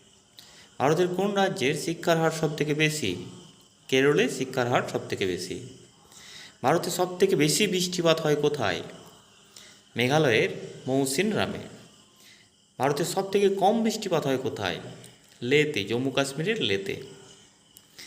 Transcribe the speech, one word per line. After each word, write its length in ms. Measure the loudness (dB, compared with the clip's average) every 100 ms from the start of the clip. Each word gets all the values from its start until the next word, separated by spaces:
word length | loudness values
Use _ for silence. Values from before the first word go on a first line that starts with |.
| _ _ _ -20 -20 -20 -18 -2
ভারতের 280 | 2 4 2
কোন 260 | 2 0
রাজ্যের 420 | 2 0 0 -2 -2
শিক্ষার 420 | -4 -4 2 4
হার 140 | 2
সবথেকে 420 | 0 -2 -2 -2
বেশি? 420 | 2 2 0 -4 -4 -8 -16 -20 -20 _ _ 0
কেরলে 420 | 4 4 4 2
শিক্ষার 380 | -2 -4 -2 2
হার 140 | 2 0
সবথেকে 340 | -6 -6 -4 -2
বেশি। 340 | -2 -6 -10 -12 -18 -20 _ -20 -20 -20 -20 -20 -4
ভারতে 280 | 0 0 0
সবথেকে 440 | -2 -2 2 2 4
বেশি 320 | 2 2 2
বৃষ্টিপাত 540 | 0 -2 0 2 2
হয় 140 | 2 2
কোথায়? 460 | 2 0 -2 -2 -6 -16 -20 -20 -20 _ -20 -20 -20 -20 _ -2
মেঘালয়ের 540 | 2 2 4 2 0 -4 -14 -12 -2
মৌসিনরামে। 720 | 0 0 0 0 0 -2 -4 -10 -18 -20 -20 _ _ -20 -20 _ _ _ -2
ভারতে 280 | 0 0 -2
সবথেকে 440 | -2 0 2 2
কম 340 | 4 2 4
বৃষ্টিপাত 440 | 0 -2 -2 0 0
হয় 100 | 0
কোথায়? 420 | -2 -4 -4 -4 -8 -16 -20 -20 _ -10
লেতে, 420 | 2 4 4 0
জম্মু 280 | -2 -2 0
কাশ্মীরের 500 | 0 -2 -2 -4 -2
লেতে। 560 | 0 -2 -2 -8 -10 -18 -20 -20 -20 _ _ -20 _ -20